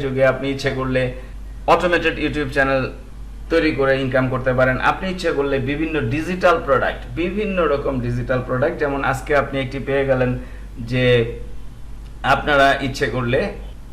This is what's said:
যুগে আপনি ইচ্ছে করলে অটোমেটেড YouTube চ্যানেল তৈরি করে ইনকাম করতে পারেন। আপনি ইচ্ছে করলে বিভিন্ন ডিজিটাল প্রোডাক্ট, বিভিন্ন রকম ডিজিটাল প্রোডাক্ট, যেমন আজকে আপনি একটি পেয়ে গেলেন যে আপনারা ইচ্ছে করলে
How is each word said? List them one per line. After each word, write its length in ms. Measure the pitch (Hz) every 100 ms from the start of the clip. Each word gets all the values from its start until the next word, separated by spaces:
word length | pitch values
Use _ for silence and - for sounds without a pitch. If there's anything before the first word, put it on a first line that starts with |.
যুগে 200 | 135 127 131
আপনি 140 | 123 135
ইচ্ছে 160 | 135 139 131
করলে 240 | 131 127 127 - - - - - -
অটোমেটেড 400 | 170 180 170 160 151
YouTube 260 | 147 143 135 139
চ্যানেল 240 | 135 135 127 - - - - - -
তৈরি 180 | 165 156 135
করে 140 | 135 135
ইনকাম 200 | 131 131 131
করতে 200 | 127 127 127
পারেন। 180 | 131 131 135
আপনি 160 | 151 190
ইচ্ছে 160 | 180 165 139
করলে 180 | 139 131 123
বিভিন্ন 260 | 151 160 151 120
ডিজিটাল 420 | 147 160 180 185 165 139
প্রোডাক্ট, 360 | 127 92 - - 143
বিভিন্ন 380 | 180 196 202 185 151
রকম 220 | 139 139 131 120
ডিজিটাল 340 | 120 123 127 123
প্রোডাক্ট, 280 | 127 156 -
যেমন 180 | 147 139 131
আজকে 200 | 131 - 143
আপনি 140 | 127 135
একটি 140 | 127 139 117
পেয়ে 160 | 139 135
গেলেন 200 | 127 123 123 - - - - 120
যে 140 | 127 123 120 113 - - - - - - - - -
আপনারা 520 | 123 139 151 143 139 131
ইচ্ছে 260 | 135 120 131
করলে 460 | 127 120 135 202 - - - -